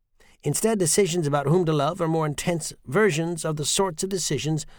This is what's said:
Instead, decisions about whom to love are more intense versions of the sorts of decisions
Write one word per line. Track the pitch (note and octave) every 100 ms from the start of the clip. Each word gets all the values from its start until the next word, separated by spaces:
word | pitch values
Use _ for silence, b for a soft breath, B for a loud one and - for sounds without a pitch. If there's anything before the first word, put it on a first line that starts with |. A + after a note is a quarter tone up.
| _ _ b b
Instead, | D3 C#3 A3 A3+
decisions | E3+ - F#3+ F3 D3
about | C#3+ C3+
whom | F3 D#3+
to |
love | D#3 C#3 F3
are | D#3+
more | D#3+ D#3
intense | C#3 - E3+ - - -
versions | D#3+ G#3+ D3+ E3 E3+ D#3+
of | D3+
the | C#3
sorts | - F#3+ D#3
of | F#3+
decisions | G3 - C#3 C3+ D#3 -